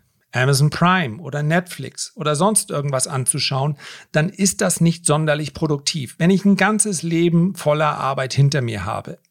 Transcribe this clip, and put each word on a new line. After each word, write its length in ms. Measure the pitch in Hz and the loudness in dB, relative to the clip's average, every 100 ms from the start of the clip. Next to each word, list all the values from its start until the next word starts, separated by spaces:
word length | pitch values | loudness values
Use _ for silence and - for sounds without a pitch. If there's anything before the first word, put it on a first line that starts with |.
| _ _ _ | _ _ _
Amazon 360 | 120 135 135 147 | 0 2 4 2
Prime 480 | - 175 185 131 113 | 4 4 4 0 -6
oder 260 | 135 147 | -8 -4
Netflix 720 | 151 175 175 - 127 - - - | 0 0 -2 -10 -12 -10 -12 -6
oder 220 | 151 147 | -2 2
sonst 340 | 196 208 - | 2 0 -2
irgendwas 340 | 147 143 131 - | -4 -2 -2 -2
anzuschauen, 720 | 131 123 143 - 135 147 143 - - - | -4 -4 -4 -2 -2 -2 -4 -10 -20 -4
dann 160 | 151 175 | -2 0
ist 320 | - 190 - | 0 0 0
das 180 | 190 - | -2 2
nicht 260 | 165 170 - | 0 2 0
sonderlich 480 | 151 156 147 143 | 0 2 0 -4
produktiv. 640 | - 151 143 - 160 120 - | -4 -2 -2 -4 -6 -6 0
Wenn 100 | 170 | 2
ich 160 | 185 202 | 4 4
ein 100 | 190 | 4
ganzes 480 | 190 214 214 165 | 2 0 -2 -4
Leben 500 | 165 165 170 170 185 | -2 2 4 4 2
voller 440 | - 151 151 151 - | 0 0 2 0 0
Arbeit 360 | 135 135 131 | -2 -2 -2
hinter 280 | - 139 147 | 2 2 2
mir 240 | 117 104 95 | -2 -4 -6
habe, 340 | 104 - - _ | -8 -10 -14 _